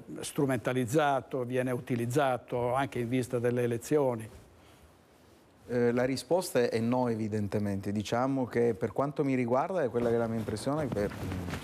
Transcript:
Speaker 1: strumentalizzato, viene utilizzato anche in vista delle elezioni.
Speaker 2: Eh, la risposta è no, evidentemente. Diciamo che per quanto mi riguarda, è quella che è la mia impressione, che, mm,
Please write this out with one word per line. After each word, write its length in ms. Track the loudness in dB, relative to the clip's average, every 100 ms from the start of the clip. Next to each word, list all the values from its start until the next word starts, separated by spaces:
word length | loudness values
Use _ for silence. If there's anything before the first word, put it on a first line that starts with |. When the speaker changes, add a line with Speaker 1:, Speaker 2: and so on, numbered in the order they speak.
| -8 -10
Speaker 1:
strumentalizzato, 1300 | -6 0 0 0 0 0 2 2 4 2 0 -4 -2
viene 260 | -2 0
utilizzato 1000 | -2 -2 -2 0 2 2 2 -2 -2 0
anche 260 | 0 -2 -2
in 80 | -2
vista 320 | 0 0 0
delle 240 | 2 2
elezioni. 640 | 2 0 2 2 2 0 -8 -16 -20 -20 -20 -20 -20 -20 -20 -20 -20 -20 -20 -18 -4
Speaker 2:
Eh, 220 | 2 4
la 140 | 4 0
risposta 640 | -2 0 0 2 2 2
è 100 | 2
no, 300 | 2 2 2
evidentemente. 840 | 0 -2 -2 -2 -2 -2 -2 -2
Diciamo 540 | -2 0 0 0 0 -2
che 280 | 2 2
per 200 | 0 -2
quanto 300 | -2 -2 0 0
mi 100 | 0
riguarda, 480 | 2 0 0 0
è 60 | 0
quella 200 | 0 2
che 60 | 2
è 20 |
la 100 | 0
mia 100 | -2
impressione, 480 | -4 -4 -2 -2 -2
che, 160 | -2 -2
mm, 380 | -4 -6 -6 -6 -6